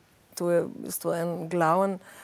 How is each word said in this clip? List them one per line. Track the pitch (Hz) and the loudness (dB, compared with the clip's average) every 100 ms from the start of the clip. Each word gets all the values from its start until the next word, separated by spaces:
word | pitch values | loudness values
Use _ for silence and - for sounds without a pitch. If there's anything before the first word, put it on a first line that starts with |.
| _ _ _ | _ _ _
to | - 175 | -4 2
je | 170 | 2
v | - - | 0 -6
bistvu | - - 170 | -8 -6 -2
en | 170 170 170 160 | -2 -2 -4 -4
glaven, | 175 160 175 196 190 - - | 2 4 4 2 -2 -10 -20